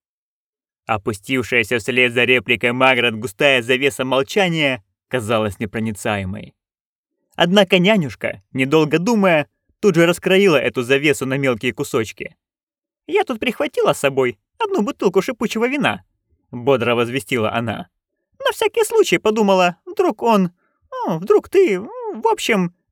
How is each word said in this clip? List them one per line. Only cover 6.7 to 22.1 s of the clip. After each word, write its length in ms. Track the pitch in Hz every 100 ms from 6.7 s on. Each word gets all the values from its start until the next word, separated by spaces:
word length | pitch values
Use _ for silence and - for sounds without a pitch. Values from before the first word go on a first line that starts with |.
| _ _ _ _ _ _ -
Однако 420 | 175 202 190 185
нянюшка, 640 | 180 220 139 - - - _
недолго 460 | 131 131 156 151 156
думая, 500 | 190 220 190 156 - _ _ _
тут 140 | 208
же 120 | 165 170
раскроила 500 | 170 180 190 196 139
эту 260 | 120 127
завесу 440 | 120 139 151 135 131
на 120 | 139
мелкие 340 | 135 113 123
кусочки. 640 | 110 143 131 107 - - - _ _ _ _ _ _ -
"Я 180 | 381
тут 160 | - 226
прихватила 520 | 247 - 285 - 403
с 60 | -
собой 400 | 139 131 127 - _ -
одну 240 | 427 381
бутылку 400 | 208 - 214 185
шипучего 460 | 220 247 226 220 240
вина", 360 | 285 143 98 _ _ _ _ _
бодро 440 | 123 120 127 117
возвестила 580 | 120 117 135 - 123 110
она. 360 | 117 117 101 - _ _ _ _ -
"На 140 | 539
всякий 320 | - 440 466
случай 340 | 427 440 - -
подумала, 580 | 220 220 202 185 180 175 370
вдруг 360 | 349 359 220
он, 300 | 233 208 175 - _ _ _
ну, 280 | 508 403 160
вдруг 300 | 196 415 -
ты... 320 | 381 339 185
в 460 | 262 494 453